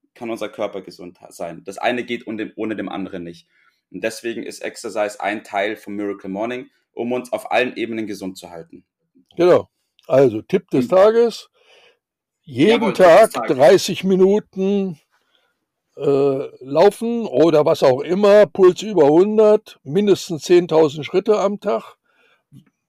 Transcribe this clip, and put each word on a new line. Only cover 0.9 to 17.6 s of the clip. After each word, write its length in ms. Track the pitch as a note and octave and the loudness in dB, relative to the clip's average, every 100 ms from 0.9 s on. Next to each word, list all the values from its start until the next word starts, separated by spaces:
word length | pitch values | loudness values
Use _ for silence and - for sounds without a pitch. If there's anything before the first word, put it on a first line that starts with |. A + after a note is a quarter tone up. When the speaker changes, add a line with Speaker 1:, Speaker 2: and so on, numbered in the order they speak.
| F2 F2 - | -18 -20 -20
Speaker 1:
ha-, 100 | - | -20
sein. 320 | - E2+ E2+ | -14 -14 -14
Das 140 | - G2 | -18 -6
eine 260 | A#2 B2 | -4 -4
geht 240 | A#2+ A#2+ - | -6 -10 -10
ohne 200 | A2 G#2+ | -10 -10
dem, 60 | - | -10
ohne 180 | A2 G#2 | -10 -8
dem 140 | G2+ | -10
anderen 340 | F#2 F#2 F#2 | -10 -12 -12
nicht. 240 | E2+ E2+ _ _ _ _ _ | -14 -18 _ _ _ _ _
Und 120 | F#3 | -10
deswegen 400 | A2 - A#2 B2+ | -8 -8 -10 -10
ist 160 | - - | -12 -12
Exercise 600 | - - A2+ G#2+ G#2+ - | -14 -12 -10 -6 -6 -6
ein 240 | G2+ G#2+ | -8 -8
Teil 320 | - G2+ G#2 G#2 | -8 -6 -6 -8
vom 180 | - G2+ | -12 -10
Miracle 340 | G2+ G2 G2 | -10 -10 -10
Morning, 380 | F#2+ A#2 B2+ C3 _ _ | -8 -8 -10 -16 _ _
um 200 | - A#2+ | -10 -8
uns 200 | B2 B2 | -8 -8
auf 200 | A2 - | -10 -4
allen 240 | A#2 B2+ A#2 | -2 -2 -6
Ebenen 320 | A2+ A2+ G#2+ | -10 -8 -10
gesund 300 | F#2+ F#2+ F#2 | -10 -12 -14
zu 120 | F2 | -18
halten. 360 | E2+ E2 - _ _ _ _ _ - | -20 -20 -20 _ _ _ _ _ 0
Speaker 2:
Genau. 340 | F3 C3+ G2 _ _ _ - | 2 2 0 _ _ _ -2
Also 340 | C3+ C3+ G#2+ | 2 2 0
Tipp 280 | - F#3 - | -6 -6 -4
des 160 | C#3+ A#2+ | -4 0
Speaker 1:
Mhm. 40 | |
Speaker 2:
Tages, 600 | F#3 G#3 A#3 A#3 - - _ _ _ _ _ _ _ _ _ | 2 4 2 0 -4 -18 _ _ _ _ _ _ _ _ _
jeden 400 | - B2 E3 A#3 | -10 0 2 2
Speaker 1:
Jawohl, 120 | A3 | 0
Tipp 120 | - F3+ | 4 6
des 240 | F3 A3+ | 8 6
Speaker 2:
Tag 180 | C#3 A#2+ | 2 -4
Speaker 1:
Tages. 100 | C3+ | 2
Speaker 2:
dreißig 460 | D3+ F#3+ - E3 | 4 4 2 -6
Minuten, 960 | F#3+ F#3 F#3+ G#3 - F#3+ F#3+ G3+ F#3+ D3+ _ _ _ _ _ _ _ _ _ - | -2 2 4 2 -2 -6 -2 -2 -4 -10 _ _ _ _ _ _ _ _ _ -6
äh, 680 | C#3 C#3 C#3 C3+ C3 - C3 | 0 0 0 -2 -8 -14 -4
laufen 600 | D3 G3+ - A3+ A#3 G#3 | 2 2 2 -6 -6 -4
oder 400 | B2+ E3 D#3 | 0 2 4